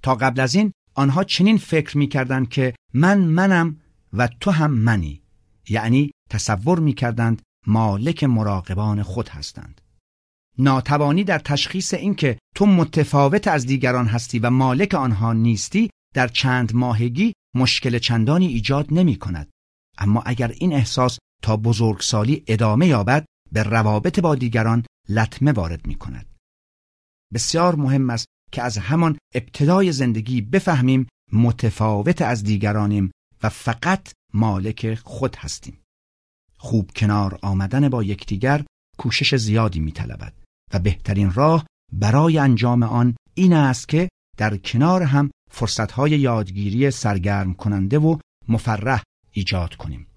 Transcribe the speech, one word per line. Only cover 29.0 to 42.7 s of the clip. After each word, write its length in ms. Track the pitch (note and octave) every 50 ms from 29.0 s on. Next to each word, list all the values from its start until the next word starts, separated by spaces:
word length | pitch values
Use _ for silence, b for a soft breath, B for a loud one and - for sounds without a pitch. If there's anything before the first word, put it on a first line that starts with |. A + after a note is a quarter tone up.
| E3+ E3 D3+ - _ _ _
ابتدای 580 | B2+ A#2+ - - - D3 D3 F3 F#3+ G3 F3+
زندگی 480 | D3+ C3 C3+ B2 A2 A2+ G#2+ A#2+ B2+ B2
بفهمیم 680 | G#2 G#2+ C#3 F#3+ - - C3+ B2+ B2 B2+ C3 C3 C3 A#2 _ _ _ _
متفاوت 920 | G2+ G#2+ A#2 A#2+ A#2 - - A2 - - A2 A2 G#2+ G2+ G#2 E3 F3 -
از 220 | E3 A2+ B2 A2 G2+
دیگرانیم 640 | G#2 G#2+ G2 G#2 G#2 G#2 G#2+ G#2 G2+ G#2 G#2 G2 F#2+ - _ _ _ _ _
و 60 | - A2
فقط 640 | - - - A#2+ A2+ - - E3+ F#3+ F#3+ - - - _ _ _ -
مالک 600 | G2+ A2+ A2 G2+ F#2+ F#2+ A2 A2 - - A2+ A2
خود 420 | A2+ - - - G#2+ C3 B2+ B2
هستیم. 440 | - - C3+ - - - C3 - - _ _ _ _ _ _ _ _ _ _ _ _ _ _ _
خوب 340 | _ - - A2+ A2+ G2 - -
کنار 420 | - A2 G#2 G#2 G#2 G2+ F#2+ F#2+ -
آمدن 460 | - G2 G2 F#2+ G2 F#2+ A#2 C3+ D3 C#3
با 140 | B2 A#2+
یکدیگر 640 | G#2+ F#2+ G#2 G2 - - - F#2+ A#2 C3 C#3+ D3 D3 - _ _ _ _ _ -
کوشش 360 | - B2 A2+ - C#3+ - C#3+
زیادی 460 | C3 A2 G#2+ G#2 A2+ A2+ A2 F2+ E2
می‌طلبد 520 | D#2 D2+ D2+ - - A#1 - - - - - - - _ _ _ _ -
و 60 | - G2
بهترین 540 | F2 G#2 F#2 - - - G#2 G2 G2+ F#2+
راه 340 | F2 A2+ C#3 D#3 E3 E3 - - _ _ _ _
برای 460 | - F#2+ G#2 G#2 A2+ C#3+ D3+ E3 D#3+ D#3
انجام 440 | C#3 C3+ B2 G#2 A2+ B2